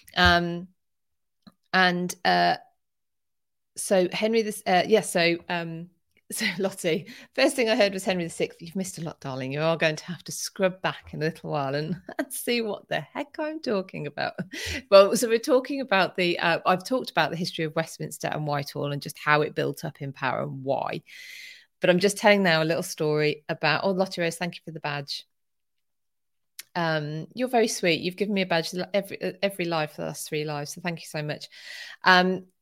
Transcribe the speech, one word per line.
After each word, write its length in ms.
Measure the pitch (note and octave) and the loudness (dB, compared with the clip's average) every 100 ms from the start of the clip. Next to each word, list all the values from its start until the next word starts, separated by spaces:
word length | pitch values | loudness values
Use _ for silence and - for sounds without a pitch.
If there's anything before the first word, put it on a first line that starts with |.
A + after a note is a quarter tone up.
| - - | -6 4
Um, 520 | F3+ F3 F3 F3 F#3 _ _ _ _ _ _ _ - _ _ | 6 6 2 -4 -10 _ _ _ _ _ _ _ -20 _ _
and, 420 | F#3 F3+ F3 F3+ - | 2 4 2 -2 -2
uh, 320 | F#3 F3 F3 - - _ _ _ _ _ _ _ _ _ _ - | 2 4 4 2 -6 _ _ _ _ _ _ _ _ _ _ -12
so 320 | - F#3+ F3+ | 2 2 4
Henry 300 | F3 A3 A3+ | 0 2 2
the, 200 | G#3 - - | 0 -4 2
uh, 160 | F3+ - | 2 6
yeah, 160 | G#3+ | 4
so, 360 | F#3 F3+ E3+ E3+ - | 4 2 2 2 -2
um, 400 | F3 E3+ E3 F3 _ _ | -6 -6 -10 -14 _ _
<laughs> 240 | _ _ | _ _
so 120 | - G#3+ E3+ | -6 -4 -2
Lottie, 480 | F#3+ - F3 D#3+ - - - | -4 -2 -2 -2 -4 -16 -8
first 220 | - C#4 - | 2 2 4
thing 140 | A3+ | 2
I 60 | G#3+ | 4
heard 180 | G3+ | 2
was 100 | F#3+ | 2
Henry 200 | G#3 F#3 | -2 -2
the 60 | E3+ | -4
Sixth. 300 | - D3 - | -4 -4 -6
You've 160 | E3+ F#3+ | -10 -8
missed 220 | F#3 - | -8 -8
a 40 | |
lot, 180 | D#3+ - | -10 -10
darling. 320 | C#3 C3 C3 | -8 -6 -4
You 80 | D3 | 0
are 180 | D#3+ E3 | 0 2
going 180 | D#3+ D#3 | 2 0
to 80 | - | -6
have 160 | D#3+ | -12
to 80 | - | -10
scrub 500 | - - - F#3 F#3 | -10 -10 -2 -2 0
back 320 | E3 - - | -4 -4 -10
in 80 | D3 | -4
a 40 | D#3 | -4
little 240 | - E3 | -4 -6
while 240 | D3+ C3+ | -4 -2
and, 220 | C#3+ D#3 F3+ - | -2 -4 -6 -8
<laughs> 100 | - | -8
and 120 | C4+ | -8
see 300 | - - A#3+ | -6 -2 -2
what 260 | A3 F#3+ - | -2 -6 -4
the 120 | D#3 | -6
heck 380 | D3 - D4 - | -6 -10 -10 -8
I'm 220 | D4+ D#4 | -6 -6
talking 460 | D#4 G3+ F#3 D#3 D3 | -4 -4 -4 -8 -10
about. 280 | - C3+ - - F#4 - D4 - | -4 -6 -6 -10 -10 -8 -8 8
Well, 260 | G3 G3 A3+ | 8 8 4
so 120 | A#3 | 2
we're 100 | A3+ | 0
talking 420 | D4 C4 C4 C#4 | 2 2 2 -6
about 360 | B3+ G3 E3+ - | 0 2 2 2
the, 220 | F3 F3 | 0 2
uh, 180 | E3+ D#3+ - | 0 2 2
I've 180 | F3+ | 0
talked 260 | - B3+ - | 0 -4 -2
about 200 | F3 D3+ | 0 0
the 60 | E3 | -2
history 280 | F3+ - | -6 -4
of 100 | D#3+ | -4
Westminster 540 | E3 D#3+ - D#3 - D#3+ | -4 -6 -8 -12 -8 -6
and 180 | - D3+ | -4 -2
Whitehall 460 | D3 C#3+ D3 C#3+ | -4 -4 -6 -6
and 80 | C#3+ | -6
just 180 | D#3 - | -8 -6
how 220 | D3+ D3+ | 2 4
it 140 | D3+ | 4
built 300 | D#3+ C#3 - | -2 -4 -4
up 180 | D3+ - | -10 -8
in 100 | C#3 | -12
power 300 | - C3 - | -4 -2 -2
and 200 | C#3+ C#3 | -4 -6
why. 380 | C3 B2 - - - - - - - - _ _ | -4 -4 -4 -6 -10 -20 -18 -18 -18 -20 _ _
But 80 | F3+ | 4
I'm 120 | F3+ | 4
just 180 | G3 G3 | 2 4
telling 240 | G#3+ G3+ | 6 6
now 200 | F#3 D#3+ | 6 4
a 20 | |
little 180 | D#3+ E3 | 4 0
story 600 | F3+ - D3+ D3+ D3+ D3 - | -4 -2 0 2 0 -2 -6
about, 360 | D#3+ D3+ D3+ | -2 0 2
oh, 80 | G3 | 2
Lottie 280 | F#3 F#3+ F3+ | 0 -2 -2
Rose, 160 | E3+ - | -4 -2
thank 200 | F3 - | -8 -8
you 40 | - | -14
for 60 | |
the 80 | D#3 | -8
badge. 440 | D3+ C#3+ C#3 - - _ _ _ _ _ _ _ _ _ _ _ _ - - | -6 -6 -8 -12 -14 _ _ _ _ _ _ _ _ _ _ _ _ -20 -8
Um, 520 | F3 E3 D#3 D3 D#3 - | -2 0 0 -2 -6 -8
you're 140 | A3+ B3+ | -6 0
very 200 | A#3+ A#3 | 2 2
sweet. 320 | - F3+ D#3+ | 2 2 2
You've 160 | F3+ F3+ | 0 -4
given 180 | G3+ | -2
me 80 | G3 | 0
a 40 | F#3 | 2
badge 280 | E3+ E3 F3+ F#3 | 0 0 -6 -2
every, 440 | G3+ G3 - F3+ - | -2 -2 -6 -6 -2
every 220 | G3+ G3 | -4 -2
live 280 | E3+ E3 D3+ | -2 -2 -2
for 100 | - | -4
the 40 | D#3+ | -8
last 200 | D3+ - | -8 -6
three 160 | D3+ | -6
lives, 300 | D3+ D3 D3+ | -4 -6 -8
so 60 | F3 | -8
thank 200 | F3 E3 | -8 -8
you 60 | - | -8
so 160 | D#3 | -8
much. 260 | D3+ - - - - - - - | -6 -8 -12 -18 -18 -16 -16 0
Um, 400 | F#3 F3+ F#3 F#3 - _ | 6 6 6 0 -6 _